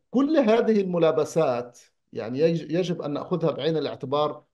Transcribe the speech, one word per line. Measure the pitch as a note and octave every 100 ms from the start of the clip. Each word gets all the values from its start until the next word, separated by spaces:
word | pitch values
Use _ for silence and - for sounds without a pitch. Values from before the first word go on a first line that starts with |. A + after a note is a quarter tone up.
| _
كل | A3+ C#4 D#4
هذه | A3+ A3+ A3+ G#3+
الملابسات | F#3 F3+ D#3+ D3+ C#3+ E3+ D#3 A#2+ B2 - _ _ _
يعني | A#2+ A2 C3
يج-، | E3 E3 D3+
يجب | D#3+ F3 F3
أن | D3
نأخذها | C#3+ - F3 D#3+
بعين | C3+ C#3+ D#3+
الاعتبار | C3+ A2+ C3+ C#3+ D3 C#3 _